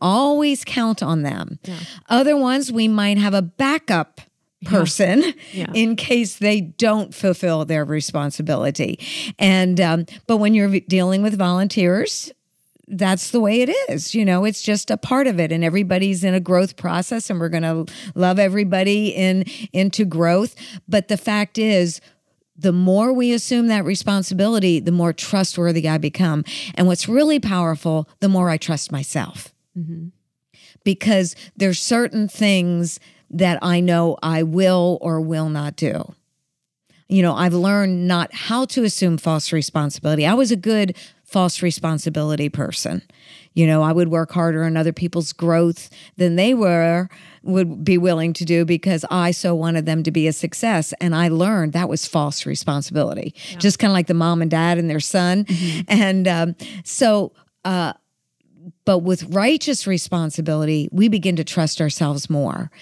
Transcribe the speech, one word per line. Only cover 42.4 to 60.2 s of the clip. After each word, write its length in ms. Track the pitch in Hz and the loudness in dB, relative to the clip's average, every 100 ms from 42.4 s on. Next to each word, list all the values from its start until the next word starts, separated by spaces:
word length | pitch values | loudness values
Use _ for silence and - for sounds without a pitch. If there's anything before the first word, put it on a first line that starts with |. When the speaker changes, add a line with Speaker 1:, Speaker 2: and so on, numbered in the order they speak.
| 147 | -4
Speaker 1:
person. 540 | - 131 - - 87 - _ - - _ | -4 -6 -4 -6 -6 -10 _ -20 -20 _
You 140 | - 160 | 2 4
know, 160 | 156 | 4
I 80 | 156 | 2
would 180 | 160 170 | 2 2
work 220 | 165 160 | 0 -2
harder 320 | 175 165 160 | 0 0 0
on 140 | 165 160 | -2 0
other 160 | 160 | -2
people's 400 | 165 175 170 156 | -2 -4 -4 -6
growth 580 | - 170 165 170 170 - - - - | -4 0 2 2 0 -10 -20 -14 -2
than 200 | 180 170 | 0 2
they 180 | 208 | 2
were, 540 | 254 196 170 165 170 185 - - - | 4 2 4 2 2 -2 -10 -20 -14
would 420 | - 185 175 139 | -2 0 0 -2
be 140 | 156 180 | 2 2
willing 340 | 180 165 165 | 4 2 0
to 100 | 160 | -2
do 200 | 165 170 | 0 2
because 400 | 170 170 190 165 - | 2 0 0 -2 -2
I 220 | 180 175 | 0 0
so 220 | 175 180 | 0 0
wanted 320 | 170 165 165 156 | 0 0 0 0
them 160 | 160 | -2
to 60 | 156 | 0
be 160 | 160 156 | 0 0
a 40 | |
success. 600 | 151 170 - 226 185 156 - | -2 -6 -4 -2 0 -2 -4
And 140 | 170 160 | -2 2
I 100 | 170 | 2
learned 440 | 160 185 214 156 | 2 0 0 0
that 160 | 160 175 | -2 -2
was 180 | 160 - | -4 -4
false 400 | 165 147 - 143 | -2 -2 -4 -6
responsibility, 880 | 143 - 143 - 151 - - - - - | -6 -4 -4 -4 -2 -2 -4 -10 -14 -16
Speaker 2:
Yeah. 80 | 175 | -2
Speaker 1:
just 200 | 185 - | 0 2
kinda 120 | 214 | 2
like 140 | 185 170 | 2 2
the 80 | |
mom 260 | 170 165 170 | 2 2 2
and 100 | 165 | 0
dad 280 | 160 170 175 | 2 2 2
and 100 | 170 | 0
their 120 | 156 | -2
son. 440 | - 196 180 185 202 | -2 0 0 0 0
Speaker 2:
Mm-hmm. 340 | 175 175 160 175 | -2 -2 -4 0
Speaker 1:
And, 400 | 208 196 190 185 | 2 4 2 2
um, 280 | 170 165 170 - 208 | 0 -2 -4 -12 -16
so, 480 | - - 240 208 185 _ _ _ | -10 0 2 2 0 _ _ _
uh, 300 | 185 185 160 - _ _ _ _ _ _ 170 - | -4 -2 -4 -6 _ _ _ _ _ _ -20 -8
but 140 | - 185 | 0 2
with 240 | 170 185 170 | 2 -2 -2
righteous 520 | 180 220 311 - 269 - | 0 2 2 0 -4 -2
responsibility, 1000 | 180 - 175 | -2 -2 -2